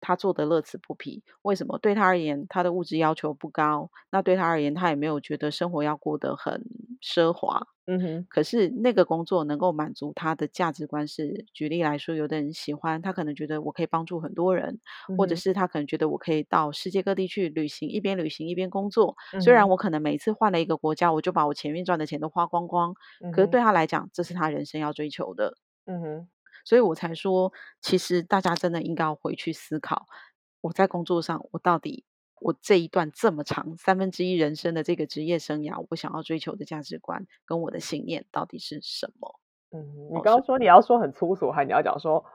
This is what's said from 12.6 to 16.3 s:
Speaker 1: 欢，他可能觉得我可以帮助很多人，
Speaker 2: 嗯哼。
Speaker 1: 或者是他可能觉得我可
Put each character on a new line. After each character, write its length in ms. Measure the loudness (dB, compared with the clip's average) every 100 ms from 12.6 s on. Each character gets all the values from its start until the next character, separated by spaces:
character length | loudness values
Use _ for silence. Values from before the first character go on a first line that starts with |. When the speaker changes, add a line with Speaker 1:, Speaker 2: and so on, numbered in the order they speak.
| -8
Speaker 1:
欢， 260 | -6 -4 -4
他 120 | -4
可 120 | -4
能 100 | -6
觉 120 | -6 -6
得 160 | -6
我 100 | -6
可 100 | -6
以 40 | -4
帮 180 | -4
助 160 | -4 -8
很 140 | -6
多 200 | 0 0
人， 260 | 0 -2 -10 -14 -16 -4
Speaker 2:
嗯 80 | 0
哼。 0 |
Speaker 1:
或 100 | 0
者 80 |
是 200 | 0 0
他 120 | 0 0
可 120 | -2
能 80 | -4
觉 100 | -2
得 120 | -2
我 100 | -2
可 140 | 0